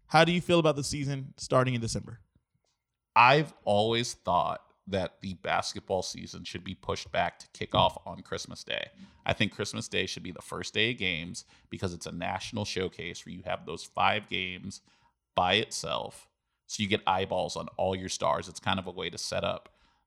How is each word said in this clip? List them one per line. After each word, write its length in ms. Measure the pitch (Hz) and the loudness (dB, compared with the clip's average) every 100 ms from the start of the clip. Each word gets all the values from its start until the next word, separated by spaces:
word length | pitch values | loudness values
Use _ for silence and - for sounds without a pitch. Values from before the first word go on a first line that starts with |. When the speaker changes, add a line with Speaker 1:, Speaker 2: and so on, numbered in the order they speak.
| _ | _
Speaker 1:
How 180 | 156 | 6
do 80 | 165 | 8
you 80 | 175 | 6
feel 180 | - 175 | 6 6
about 180 | 156 139 | 6 2
the 80 | |
season 500 | 139 147 139 139 135 - | -2 -4 -4 -4 -8 -12
starting 380 | - 131 127 | 2 4 4
in 60 | 123 | 2
December? 400 | 113 - - 117 _ _ _ _ _ _ _ _ _ | -2 -4 -8 -14 _ _ _ _ _ _ _ _ _
Speaker 2:
I've 380 | 113 123 147 156 - | 8 10 8 4 -4
always 500 | - 104 110 117 123 | 2 4 4 4 0
thought 480 | - - 87 82 - - _ - | -4 0 2 2 -2 -10 _ -4
that 320 | 95 90 - | -2 -2 -6
the 140 | 98 | -10
basketball 680 | 87 - 87 - 101 - 92 | -6 0 0 0 -8 -4 -2
season 420 | - 87 90 90 | -2 -8 -12 -12
should 200 | 87 87 | -10 -10
be 100 | 95 | -10
pushed 360 | 92 - 92 - | -8 -6 -6 -2
back 260 | - 87 - | 0 0 -2
to 80 | - | -18
kick 220 | - - | -12 -2
off 240 | 92 92 - | 2 2 0
on 160 | - 85 | -10 -16
Christmas 440 | - 87 - 87 | -10 -10 -8 -14
Day. 240 | - - - - - - | -8 -8 -8 -14 -20 -10
I 80 | - | -4
think 200 | - 101 | -2 -2
Christmas 340 | - 101 110 - | -2 -6 -6 -6
Day 200 | 98 95 | -4 -4
should 160 | - | -6
be 80 | 90 | -12
the 100 | - | -14
first 320 | - 85 87 | -10 -10 -4
day 160 | 104 113 | 0 0
of 80 | 127 | 0
games 460 | 95 80 85 - - - _ | -2 -2 -6 -12 -16 -20 _
because 240 | - 95 | -6 -6
it's 120 | 85 82 | -6 -8
a 60 | |
national 520 | 85 92 95 - 110 | -6 -4 -6 -6 -6
showcase 600 | 104 - 92 - 85 90 | -4 -2 -4 -6 -10 -10
where 100 | - | -12
you 80 | 90 | -12
have 200 | 90 90 | -8 -8
those 200 | 87 85 | -6 -10
five 440 | - - 95 104 104 | -8 0 2 2 -4
games 520 | 92 92 90 101 - - _ _ _ _ - | -6 -6 -8 -12 -14 -18 _ _ _ _ 0
by 180 | 90 | 4
itself. 720 | 104 - - - 60 - - - _ _ _ _ | 4 2 -4 -4 -4 -6 -12 -20 _ _ _ _
So 160 | - | -4
you 60 | 101 | 0
get 120 | 104 - | 2 2
eyeballs 480 | 95 95 92 85 82 | 2 0 0 -2 -4
on 120 | 82 - | -8 -2
all 180 | 92 | 0
your 140 | 95 92 | 0 -4
stars. 400 | - 90 69 95 | -2 0 0 -2
It's 120 | - | -6
kind 180 | 101 95 | -2 -2
of 80 | 92 | -4
a 40 | |
way 180 | 90 87 | -8 -8
to 100 | 87 | -6
set 260 | - 92 | -6 -2
up 240 | 92 90 - _ _ _ | -2 -4 -10 _ _ _